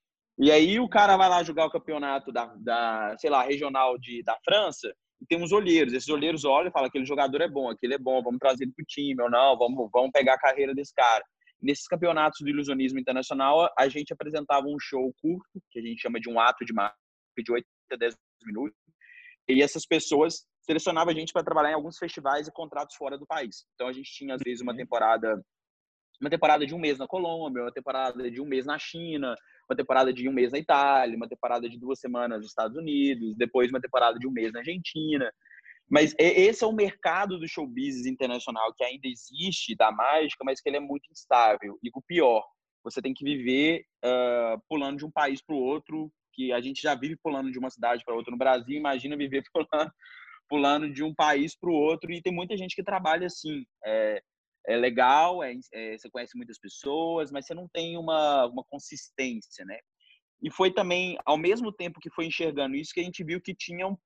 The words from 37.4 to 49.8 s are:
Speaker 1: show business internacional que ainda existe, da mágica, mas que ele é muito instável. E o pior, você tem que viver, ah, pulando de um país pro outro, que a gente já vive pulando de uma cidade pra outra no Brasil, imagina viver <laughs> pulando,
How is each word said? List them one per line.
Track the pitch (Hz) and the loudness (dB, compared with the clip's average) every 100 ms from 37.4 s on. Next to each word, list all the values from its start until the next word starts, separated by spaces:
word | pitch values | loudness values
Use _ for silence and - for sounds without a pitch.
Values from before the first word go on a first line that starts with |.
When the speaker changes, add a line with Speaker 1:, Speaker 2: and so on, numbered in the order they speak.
| 160 | -8
Speaker 1:
show | - 139 | -8 -8
business | 120 139 127 127 | -6 -6 -4 -6
internacional | 127 127 123 123 113 113 | -4 -4 -4 -6 -4 -2
que | - | -2
ainda | 127 135 131 | -6 -6 -10
existe, | 120 - 139 190 160 - | -12 -14 -8 -6 -4 -4
da | 110 110 | 2 2
mágica, | 107 127 156 151 - | 4 2 2 2 -4
mas | 135 135 | -6 -4
que | 147 | -2
ele | 143 | -4
é | |
muito | 143 143 _ | -4 -10 _
instável. | - - 123 113 104 104 98 | -10 2 6 6 4 -2 -10
E | 117 | -12
o | 135 | -12
pior, | - 170 135 110 - _ _ _ | -2 4 6 4 0 _ _ _
você | 113 - | -12 -8
tem | 135 | -6
que | 127 | -6
viver, | 139 143 123 131 156 165 - - | -4 -4 0 2 2 0 -6 -6
ah, | 123 123 123 120 117 110 - | 0 2 2 2 0 -2 -4
pulando | 156 139 143 | -4 -4 -6
de | 156 | -6
um | |
país | 151 143 135 | -2 0 -2
pro | - 143 | -4 -2
outro, | 127 151 - 156 156 _ _ | -2 -2 -6 -10 -10 _ _
que | - 131 | -8 -2
a | 120 | -2
gente | 127 135 | -4 -4
já | 151 | -2
vive | 131 143 160 | -2 -4 -6
pulando | 160 139 135 | -6 -4 -4
de | 127 | -6
uma | 127 | -8
cidade | - 117 120 | -4 -2 -2
pra | - | -4
outra | 117 117 | -6 -6
no | 123 | 0
Brasil, | 131 127 120 147 | 2 2 0 -6
imagina | 147 131 139 147 | -4 -4 -6 -6
viver | 139 135 - | -4 -6 -4
<laughs> | |
pulando, | 170 151 151 | -4 -2 -2